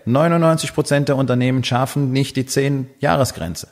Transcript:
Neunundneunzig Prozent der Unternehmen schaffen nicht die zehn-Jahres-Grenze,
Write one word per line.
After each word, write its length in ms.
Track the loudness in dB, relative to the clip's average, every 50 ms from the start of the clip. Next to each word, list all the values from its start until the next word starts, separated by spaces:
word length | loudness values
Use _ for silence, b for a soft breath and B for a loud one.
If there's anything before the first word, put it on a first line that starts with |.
| -4
Neunundneunzig 680 | 0 2 2 2 2 2 4 4 4 2 2 -2 -4
Prozent 380 | -4 -4 0 0 0 0 2 0
der 60 | 0
Unternehmen 460 | 0 0 0 0 2 2 2 0 0
schaffen 480 | 0 0 0 0 -2 -2 -2 -2 -2 0
nicht 240 | 0 0 0 0 -2
die 100 | -4 -4
zehn-Jahres-Grenze, 1200 | -2 -2 0 0 0 0 -2 -4 -8 -8 _ -2 0 2 2 0 -2 -2 -6 -8 -8 -8 -10 -12 -16